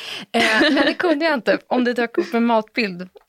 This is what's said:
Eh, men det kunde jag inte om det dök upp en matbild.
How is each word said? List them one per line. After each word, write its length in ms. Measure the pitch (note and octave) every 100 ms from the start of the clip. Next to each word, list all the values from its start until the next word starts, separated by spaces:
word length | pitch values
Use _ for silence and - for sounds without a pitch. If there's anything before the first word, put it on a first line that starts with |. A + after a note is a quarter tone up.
| - - -
Eh, 120 | A3+ A3+ A3
men 240 | G#3 C#4 D4
det 80 |
kunde 320 | E4 F4 C#4+ E4
jag 80 |
inte 260 | C#4+ - - -
om 160 | B3+
det 100 | B3
dök 240 | B3 A#3 -
upp 160 | -
en 120 | A#3 A#3
matbild. 640 | A3+ A3 - G#3 F3 F#3 -